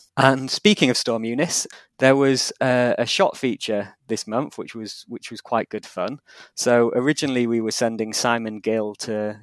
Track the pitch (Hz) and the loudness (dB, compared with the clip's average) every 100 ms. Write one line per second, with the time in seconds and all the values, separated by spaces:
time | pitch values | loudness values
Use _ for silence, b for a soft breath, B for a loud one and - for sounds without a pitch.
0 | _ - 135 131 131 - 214 208 135 120 | _ 2 4 4 -2 0 2 4 4 2
1 | - 113 113 123 165 - - B B - | 0 -2 -2 -2 -2 -2 -6 B B 2
2 | 131 139 135 131 - - 131 123 123 - | 4 6 4 2 -2 -2 0 2 2 0
3 | 117 - 190 - 131 104 - 104 107 - | 0 2 0 0 -2 -2 -2 -4 -4 -10
4 | - 110 - 113 85 - 76 113 107 - | -8 -6 -4 -4 -4 -8 -12 -10 -12 -14
5 | - 117 - 110 - 117 - 107 - - | -14 -14 -14 -14 -4 -2 -2 -8 -10 -8
6 | 92 147 _ B B B 123 120 117 123 | -6 -8 _ B B B 2 4 4 2
7 | 135 156 143 127 120 117 110 - 117 110 | 0 0 0 0 0 0 -2 0 -2 -2
8 | 110 110 123 117 113 107 110 110 107 104 | -4 -2 0 0 -2 -6 -2 -2 -2 -6
9 | - 107 107 107 | -6 -4 -4 -8